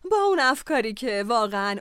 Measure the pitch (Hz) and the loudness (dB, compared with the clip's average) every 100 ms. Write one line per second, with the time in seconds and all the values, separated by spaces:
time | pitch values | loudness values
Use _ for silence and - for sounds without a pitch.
0 | 359 415 403 359 254 269 - 285 226 208 | -2 2 4 4 2 0 -2 -2 -2 -4
1 | 254 202 202 233 214 202 202 202 | -4 -2 0 0 0 -2 -4 -4